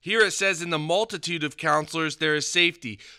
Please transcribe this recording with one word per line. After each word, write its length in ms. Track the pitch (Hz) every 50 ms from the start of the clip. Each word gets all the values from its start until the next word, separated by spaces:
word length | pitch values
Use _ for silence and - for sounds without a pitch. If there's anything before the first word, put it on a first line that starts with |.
Here 200 | _ 170 208 226
it 120 | 220 196 165
says, 280 | - 196 196 190 156
"In 80 | 175 170
the 100 | 170 156
multitude 640 | 151 156 170 196 220 220 214 175 - 170 175 165 151
of 120 | 151 -
counselors, 600 | - - 160 151 151 156 151 - 165 160 156 139
there 180 | - 160 156 151
is 160 | 151 143 -
safety." 480 | - 180 175 170 - - - 120 104 98 - - -